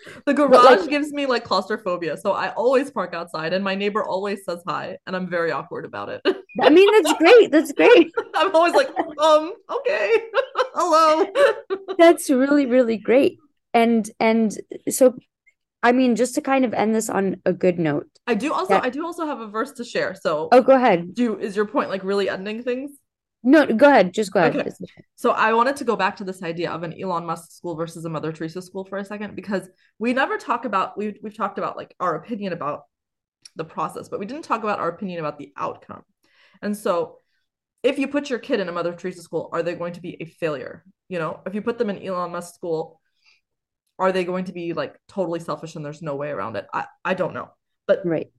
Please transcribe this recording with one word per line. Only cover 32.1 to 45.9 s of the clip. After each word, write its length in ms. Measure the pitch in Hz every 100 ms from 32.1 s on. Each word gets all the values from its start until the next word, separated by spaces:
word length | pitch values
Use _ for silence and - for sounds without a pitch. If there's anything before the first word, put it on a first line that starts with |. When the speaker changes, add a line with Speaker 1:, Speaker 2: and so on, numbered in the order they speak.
| 160
Speaker 1:
opinion 380 | 165 220 196
about 320 | 165 143 143 _ _ _ _ _ _ - -
the 80 |
process, 460 | 160 - 165 - -
but 100 | -
we 60 | 202
didn't 200 | 294 -
talk 180 | 226
about 160 | 214 -
our 80 | 165
opinion 320 | 165 190 170
about 180 | 151 -
the 160 | 143 -
outcome. 460 | 165 - _ - _ _ _ _ _ _
And 120 | 208 208
so 420 | 214 175 165 - _ _ _ _ _ _
if 160 | 254 277
you 80 | 269
put 240 | 285 285
your 80 | 226
kid 200 | - 233
in 80 | 175
a 40 |
Mother 220 | 175 170
Teresa 280 | 170 190 175
school, 280 | - 165 -
are 80 | 170
they 140 | 165 170
going 180 | 175
to 80 | 175
be 180 | 175 -
a 60 | 160
failure? 580 | _ 160 139 - - _ _ _
You 120 | 180
know, 220 | 160 - 196
if 80 |
you 80 | 208
put 160 | 220 240
them 140 | 214
in 120 | 190
Elon 280 | 190 180 175
Musk 240 | 175 180 -
school, 440 | 175 160 165 _ _ _ _ _ _ _ _ _ _ -
are 120 | 185
they 120 | 185
going 220 | 180 180 185
to 80 |
be, 200 | 175 170
like, 260 | 156 139 - _
totally 320 | 202 170 170
selfish 360 | 165 151 160 160
and 100 |
there's 160 | 147